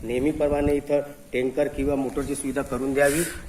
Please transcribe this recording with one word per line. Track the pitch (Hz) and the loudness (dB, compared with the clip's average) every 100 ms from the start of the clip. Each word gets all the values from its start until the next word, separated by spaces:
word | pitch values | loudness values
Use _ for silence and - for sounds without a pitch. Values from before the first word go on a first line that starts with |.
| 107 | -2
नेहमीप्रमाणे | 123 143 156 147 147 143 147 | 0 2 2 2 2 2 2
इथं | 143 147 139 - - | 2 0 0 -10 -6
टँकर | 123 127 127 143 | -2 0 0 -2
किंवा | - 139 139 | 0 -2 0
मोटरची | 131 147 135 143 | -2 -2 -4 -4
सुविधा | 139 131 | -4 -4
करून | 135 123 135 | -4 -4 0
द्यावी | 135 143 151 175 - | 4 4 4 -2 -6